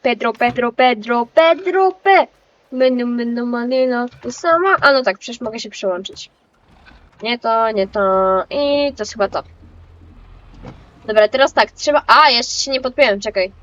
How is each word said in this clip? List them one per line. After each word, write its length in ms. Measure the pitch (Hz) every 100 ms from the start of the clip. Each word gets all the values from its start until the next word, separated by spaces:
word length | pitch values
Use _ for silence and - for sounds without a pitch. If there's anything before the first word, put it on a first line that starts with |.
Pedro, 300 | 247 226 247
Pedro, 400 | - 240 240 240
Pedro, 540 | 233 254 226 214 240 240
Pedro, 580 | - 330 330 381 370 381 370
Pe-, 220 | 392 381 - _ _ _ _
Menu, 340 | 254 262 247 240
menu, 400 | 240 240 240 240
malina, 600 | 240 240 262 254 240 247 -
to 100 | 247
sama. 440 | - 339 330 381 381
A 120 | 285
no 100 | 269
tak, 160 | 254 190
przecież 220 | - 233
mogę 180 | 233 233
się 120 | 220
przyłączyć. 600 | - 196 180 196 - - _ _ _ _ _ - - _ _
Nie 160 | 220 240
to, 320 | 226 226 226
nie 180 | 220 196
to 120 | - 294 285 285 285 -
i 420 | 277 285 285 285 269
to 60 |
jest 100 | 208
chyba 160 | 226 196
to. 140 | 147 - - - - - - - - - - - - - - - _ -
Dobra, 220 | 214 214
teraz 240 | 262 277
tak, 180 | - 208
trzeba, 320 | - - 294 -
a, 240 | 269 302
jeszcze 240 | 240 240
się 160 | - 269
nie 100 | 262
podpiąłem, 400 | 254 254 254 202
czekaj. 320 | 214 202 190 -